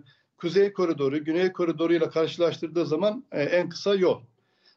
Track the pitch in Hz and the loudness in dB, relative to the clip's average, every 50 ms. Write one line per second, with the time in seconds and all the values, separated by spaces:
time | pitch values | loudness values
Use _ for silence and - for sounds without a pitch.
0 | - - _ _ _ _ _ - - 170 165 196 202 202 202 - 185 165 160 139 | -8 -14 _ _ _ _ _ -8 -6 0 2 2 2 2 2 0 -2 0 0 0
1 | 139 135 139 156 151 160 160 175 185 185 185 - 175 165 165 151 165 165 170 170 | -2 -2 -2 -2 -2 -2 0 0 0 0 0 0 -2 -2 0 0 0 2 2 2
2 | 165 - - 160 160 156 160 175 170 165 151 - 175 160 156 170 160 139 156 160 | 2 0 0 0 -2 -2 0 0 0 0 0 -4 -8 -4 -2 -2 -2 0 0 0
3 | 190 214 214 262 - _ - 160 143 - 175 180 175 180 170 - - 202 202 196 | 0 0 -2 -4 -8 _ -4 -4 0 2 2 0 0 -2 -6 -4 0 0 2 4
4 | 180 156 127 - - - _ _ _ _ _ _ _ _ _ | 4 2 2 0 -4 -12 _ _ _ _ _ _ _ _ _